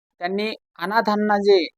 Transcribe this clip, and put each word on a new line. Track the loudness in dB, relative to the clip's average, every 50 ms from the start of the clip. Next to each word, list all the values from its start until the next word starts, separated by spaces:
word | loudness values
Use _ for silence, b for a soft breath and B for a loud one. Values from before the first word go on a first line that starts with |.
| _ _ _ -10
त्यांनी | -8 -6 -4 -4 -4 -6 -6 -10 _ _ _
अनाथांना | -12 -8 -4 -2 0 0 0 0 0 0 0 0 2
जे | 4 4 4 4 2 -2 -8